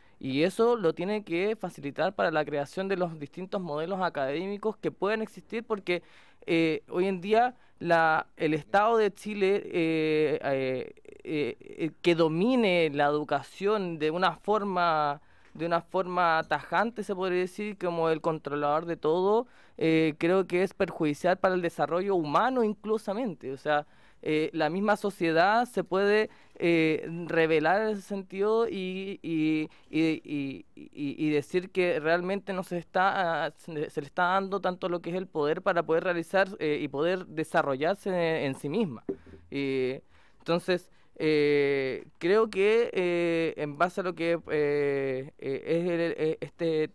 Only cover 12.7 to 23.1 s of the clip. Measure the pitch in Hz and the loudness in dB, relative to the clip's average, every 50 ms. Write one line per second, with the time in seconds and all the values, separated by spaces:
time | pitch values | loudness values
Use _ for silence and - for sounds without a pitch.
12.7 | 175 175 165 151 139 143 147 143 147 151 151 - 147 139 135 - - - 190 202 | 4 4 2 2 2 2 2 2 2 0 0 -2 -2 -4 -4 -8 -10 -4 -2 0
13.7 | 220 208 190 175 165 147 151 156 160 175 190 170 165 - - 202 208 208 202 202 | 0 0 -2 -4 -4 -2 -2 0 0 2 0 0 0 -2 -2 0 0 0 0 0
14.7 | 185 180 175 170 156 156 151 147 143 151 - - - - - - - 151 160 170 | 0 0 2 2 2 2 2 0 -2 -4 -10 -20 -20 -20 -20 -20 -10 -6 -2 0
15.7 | 170 170 - - - 185 180 180 180 180 175 165 160 160 160 - 151 143 - - | 0 -2 -2 -2 -2 -2 -2 0 0 2 2 4 4 2 0 0 -4 -4 -2 0
16.7 | 170 175 214 233 - 214 196 - 196 180 190 185 180 180 185 185 - - 208 214 | 0 0 0 0 -2 -6 -6 -6 -4 -2 -2 0 0 0 -2 -2 -4 -8 -8 -8
17.7 | 202 - 185 175 170 165 160 165 160 151 - 170 160 151 - 139 143 147 147 143 | -6 -4 -4 -4 -2 0 0 0 0 0 0 -2 -2 -2 -4 -6 -4 -2 0 0
18.7 | 147 160 170 170 165 - - 156 160 180 185 202 214 233 247 - _ - - - | 0 0 0 -4 -4 -2 0 2 2 4 4 4 2 2 0 -2 _ -20 -20 -20
19.7 | - - 160 160 160 160 160 156 147 - 165 170 185 196 180 - 175 175 190 190 | -6 0 2 4 4 4 4 2 0 0 2 2 4 2 2 2 2 0 0 0
20.7 | - - 190 175 - - 165 151 143 - - 175 190 - - 190 185 180 170 170 | 0 -2 -4 -4 0 0 0 0 0 2 2 0 2 4 2 2 2 2 0 -2
21.7 | - - 147 139 160 180 196 202 196 175 151 147 147 175 220 262 262 247 226 208 | 0 -2 -2 0 0 -2 0 0 0 0 0 2 2 2 2 2 2 2 0 0
22.7 | 202 - - 214 214 220 - 208 | -2 -4 -4 -4 -2 -2 -2 -4